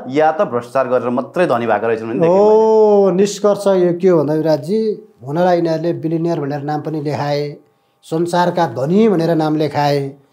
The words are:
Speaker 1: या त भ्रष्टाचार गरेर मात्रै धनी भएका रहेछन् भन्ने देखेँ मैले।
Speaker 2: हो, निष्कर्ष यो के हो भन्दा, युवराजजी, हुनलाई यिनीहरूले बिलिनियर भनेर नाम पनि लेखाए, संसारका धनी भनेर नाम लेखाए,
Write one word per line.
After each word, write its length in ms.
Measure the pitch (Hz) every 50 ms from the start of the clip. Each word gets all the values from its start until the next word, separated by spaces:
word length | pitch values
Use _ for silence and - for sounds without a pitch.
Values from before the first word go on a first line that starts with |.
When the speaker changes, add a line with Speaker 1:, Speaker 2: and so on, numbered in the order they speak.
| -
Speaker 1:
या 240 | 127 131 151 156 156
त 100 | 156 -
भ्रष्टाचार 460 | 202 143 120 117 117 - - 135 131
गरेर 220 | 123 127 123 117 123
मात्रै 380 | 123 135 123 120 - 175 180
धनी 200 | 151 127 117 120
भएका 200 | 113 104 104 110
रहेछन् 200 | 117 113 110 113
भन्ने 120 | 113 113 -
देखेँ 160 | 165 170 180
मैले। 100 | 196 208
Speaker 2:
हो, 680 | 214 214 220 220 220 220 220 214 214 208 202 196 190
निष्कर्ष 560 | 180 185 208 202 - - - 208 196 - -
यो 320 | 196 190 185 180 180 170 175
के 60 | 190
हो 100 | 185 175 160
भन्दा, 140 | 139 143 156
युवराजजी, 680 | 156 156 160 151 143 135 160 208 220 220 214 196 - - - _ - 117
हुनलाई 320 | 135 147 170 180 185 180
यिनीहरूले 380 | 175 170 165 160 160 160 170 165
बिलिनियर 460 | 135 147 160 170 160 165 170 170 151
भनेर 220 | 143 139 147 143
नाम 200 | 139 147 151 151
पनि 200 | 151 160 156 151
लेखाए, 560 | 143 151 135 117 147 143 147 147 147 147 143 - _ _ _ _ _ _ _ _ _
संसारका 640 | - 160 160 175 170 175 175 175 170 - 175 165
धनी 420 | 143 117 123 135 151 180 208 226 220
भनेर 260 | 185 160 165 165 170
नाम 200 | 156 156 156 156
लेखाए, 600 | 156 156 147 - 147 143 143 143 143 139 135 139 - _ _